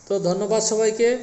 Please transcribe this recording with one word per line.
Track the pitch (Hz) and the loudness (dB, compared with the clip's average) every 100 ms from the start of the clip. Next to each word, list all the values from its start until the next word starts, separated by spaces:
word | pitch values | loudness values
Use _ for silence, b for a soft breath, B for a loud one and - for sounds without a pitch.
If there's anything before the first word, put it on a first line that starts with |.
| - | -4
তো | 196 | -2
ধন্যবাদ | 170 190 202 220 | 0 -2 0 0
সবাইকে। | 214 220 220 220 233 247 | 0 0 0 2 2 0